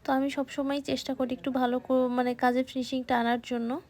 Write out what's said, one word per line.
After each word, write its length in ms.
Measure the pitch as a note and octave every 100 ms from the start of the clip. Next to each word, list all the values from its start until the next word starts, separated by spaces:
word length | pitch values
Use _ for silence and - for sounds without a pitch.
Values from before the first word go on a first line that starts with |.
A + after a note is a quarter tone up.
তো 80 | -
আমি 180 | C4+ C#4
সবসময় 520 | C#4+ C4+ - C4+ C#4+
চেষ্টা 320 | C#4 C4 -
করি 200 | C4 B3
একটু 180 | B3+ C#4
ভালো 280 | B3+ B3 B3+
কো-, 300 | - B3+ B3+
মানে 240 | B3 B3
কাজের 300 | B3 B3+ B3
ফিনিশিংটা 560 | B3+ C4 A#3+ C4 B3 B3
আনার 200 | A#3 A#3+
জন্য। 380 | - A#3+ A#3 D#4